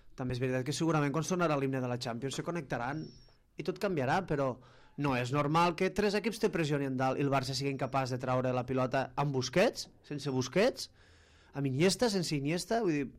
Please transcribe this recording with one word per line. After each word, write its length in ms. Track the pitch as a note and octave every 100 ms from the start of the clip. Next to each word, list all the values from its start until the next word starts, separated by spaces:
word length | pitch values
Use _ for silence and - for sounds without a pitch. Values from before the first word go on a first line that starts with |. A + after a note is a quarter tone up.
| - -
També 180 | B2+ B2
és 60 |
veritat 240 | C3 C3 B2+
que 60 | D3
segurament 380 | E3 D#3 C#3+
quan 120 | D#3+ D#3
sonarà 300 | F3+ E3 C#3+
l'himne 220 | C3+ C3+
de 60 | B2+
la 80 | A#2+
Champions 380 | B2 A#2 C3+ D#3+
se 60 | E3
connectaran 540 | E3+ C3 B2+ A#2+ D#3 - - - - _ -
i 60 | D#3+
tot 140 | D#3+
canviarà, 380 | G3+ D#3+ B2+ F3 F#3
però 240 | C#3+ C3 A2+ - - - -
no 180 | C#3+ B2
és 140 | B2
normal 400 | D3 C#3+ E3 F3 E3
que 80 | F#3+
tres 240 | F#3 G3+ G#3
equips 180 | A3+ -
te 60 | G#3
pressionin 460 | E3+ D3 D3 C3+ C3
dalt 180 | C3 C3
i 60 |
el 80 | C#3+
Barça 240 | C3+ B2+ C3
sigui 140 | C#3
incapaç 400 | C3+ C3+ C3+ B2+
de 80 | B2+
traure 300 | B2+ B2+ B2+
la 120 | B2+ B2
pilota 380 | B2+ B2+ C3+ B2 -
amb 180 | C#3+
Busquets, 540 | C3 B2+ F3 A#3 - - - -
sense 240 | D3 C#3+
Busquets, 600 | C3 B2 F3+ B3 C4 - - - - - - - C#3
amb 100 | C#3
Iniesta, 380 | C3 F#3 F#3 A#3+
sense 240 | G3 D#3 D3
Iniesta, 460 | C#3 F3 - A3+
vull 100 | G3
dir, 120 | D3 B2+